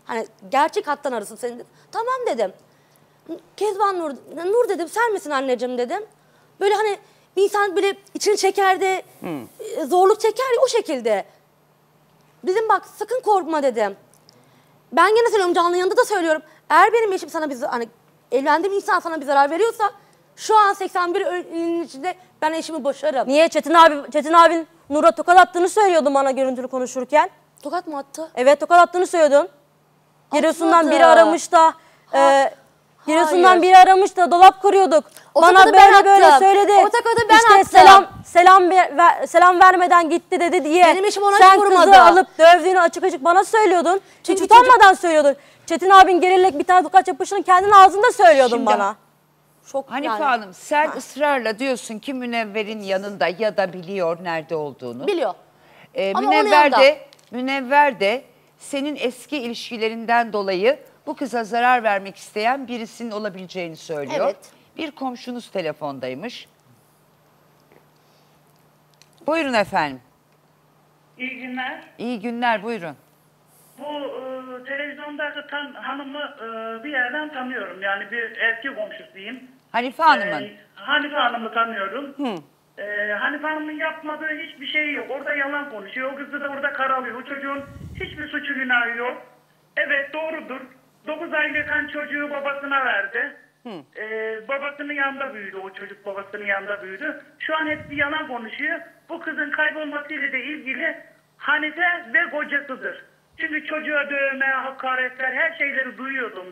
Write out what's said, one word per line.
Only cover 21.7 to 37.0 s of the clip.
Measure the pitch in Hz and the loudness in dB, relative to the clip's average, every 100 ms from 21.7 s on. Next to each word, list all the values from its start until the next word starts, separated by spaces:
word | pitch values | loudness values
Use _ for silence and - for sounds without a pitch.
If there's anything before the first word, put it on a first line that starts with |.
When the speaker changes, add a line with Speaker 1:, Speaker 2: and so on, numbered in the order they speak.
| 339 | -6
Speaker 1:
içinde | 302 269 359 359 _ - | -8 -10 -10 -10 _ -8
ben | 311 | -6
eşimi | 320 - 320 | -6 -8 -8
boşarım. | 277 262 302 262 226 | -8 -6 -6 -4 0
Speaker 3:
Niye? | 285 330 | 2 2
Çetin | 302 277 | 0 0
abi, | 330 330 294 240 | 4 4 2 -6
Çetin | 294 285 | -6 0
abin | 339 330 330 311 _ - | 4 4 2 -6 _ -6
Nur'a | 294 330 | 0 0
tokat | - 330 370 | 2 4 4
attığını | 359 349 359 | 4 2 -2
söylüyordun | 440 392 330 277 277 | 2 2 2 2 0
bana | 277 | 0
görüntülü | 262 262 254 254 | -2 -4 -6 -8
konuşurken. | 262 247 262 247 302 370 _ _ _ | -8 -8 -8 -2 0 0 _ _ _
Speaker 1:
Tokat | 285 339 339 | -10 -10 -10
mı | 285 | -12
attı? | - 311 320 - | -14 -16 -10 -2
Speaker 3:
Evet, | 247 294 | 2 2
tokat | 302 349 349 | 4 4 4
attığını | 359 359 | 2 -2
söylüyordun. | 339 302 285 370 _ _ _ _ _ _ _ _ | 2 2 2 0 _ _ _ _ _ _ _ _
Giresun'dan | 294 320 330 330 330 | -2 -2 0 2 2
Speaker 1:
Atmadı. | 320 320 | 2 4
Speaker 3:
biri | 330 | 6
aramış | 320 320 330 - | 6 4 2 0
da, | 339 320 - _ _ _ | 2 2 0 _ _ _
Speaker 1:
Ha-, | 269 277 277 | 2 4 4
Speaker 3:
e, | 262 - _ _ _ _ - | 0 -4 _ _ _ _ -2
Giresun'dan | 339 320 349 370 | 0 2 4 4
Speaker 1:
hayır. | 359 | 4
Speaker 3:
biri | 359 370 | 8 8
aramış | 370 381 392 370 | 8 6 2 0
da | 339 | 2
dolap | 349 381 381 | 6 6 6
kuruyorduk. | 403 392 359 311 - - _ 294 | 2 2 4 2 -2 -12 _ 4
Speaker 1:
O | |
Speaker 3:
Bana | 339 381 | 6 8
Speaker 1:
tokadı | 381 | 8
ben | 381 403 | 10 10
Speaker 3:
böyle | 403 392 | 8 8
böyle | 392 330 | 8 8
Speaker 1:
attım. | 277 381 | 8 6
Speaker 3:
söyledi. | 403 381 | 4 4
Speaker 1:
O | 403 403 | 4 4
tokadı | 466 | 2